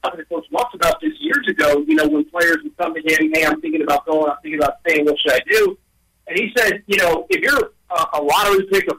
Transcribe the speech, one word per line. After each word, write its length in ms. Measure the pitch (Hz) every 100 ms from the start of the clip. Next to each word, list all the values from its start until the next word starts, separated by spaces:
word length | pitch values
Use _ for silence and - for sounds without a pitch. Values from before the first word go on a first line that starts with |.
talking 180 | 180 170
to 40 |
Coach 220 | 151 170 -
Lutz 240 | - 240
about 240 | 185 165 -
this 100 | 156 -
years 260 | 147 - -
ago, 380 | - 151 143 147
you 80 |
know, 140 | 156 151
when 160 | 151
players 320 | 151 170 170 165
would 120 | 151 -
come 160 | 170
to 60 | 160
him, 320 | 156 156 156
"Hey, 100 | 160
I'm 160 | 156 156
thinking 220 | 165 156
about 240 | 147 143 -
going, 240 | 156 151
I'm 80 | 143
thinking 180 | 156 151
about 200 | 143 -
staying, 240 | 170 156
what 160 | 147 147
should 120 | 151
I 80 | 127 -
do?" 320 | 214 202 190 _ _ _ _ -
And 120 | 175
he 120 | 226 254
said, 260 | 214 196 -
you 100 | 196
know, 300 | 175 165 -
"If 140 | 370
you're 300 | - 277 - _ -
a, 160 | 170 160
a 80 | 151
lottery 420 | 147 180 202 196 190
pick, 160 | 196
a 60 | -